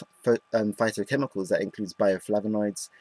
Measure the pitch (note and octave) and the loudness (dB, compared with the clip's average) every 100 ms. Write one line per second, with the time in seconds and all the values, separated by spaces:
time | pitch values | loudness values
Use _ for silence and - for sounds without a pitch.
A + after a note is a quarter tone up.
0 | - - B2+ A#2 - A2+ G#2+ - A2+ G#2 | -18 -4 0 0 2 0 0 2 0 0
1 | G2 C3+ C3+ G2 F#2 F#2 G2 - G2 - | -2 -2 -2 -4 0 0 0 -4 -10 0
2 | G2+ F#2 - G#2 G#2+ G#2+ G#2 F#2+ - _ | 2 2 0 -2 0 0 0 -4 -12 _